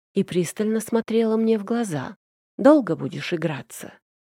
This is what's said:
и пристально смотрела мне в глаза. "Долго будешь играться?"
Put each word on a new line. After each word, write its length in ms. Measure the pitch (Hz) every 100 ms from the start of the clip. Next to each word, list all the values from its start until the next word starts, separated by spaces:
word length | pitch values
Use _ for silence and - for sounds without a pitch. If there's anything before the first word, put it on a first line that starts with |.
| _
и 100 | 196
пристально 560 | 190 170 165 - 214 220
смотрела 580 | 214 233 - 226 226 226
мне 200 | 226 220
в 60 |
глаза. 520 | 202 233 220 147 - - _ _ _ -
"Долго 380 | 269 302 185 143
будешь 380 | 139 143 -
играться?" 600 | 175 165 135 - - - - _ _ _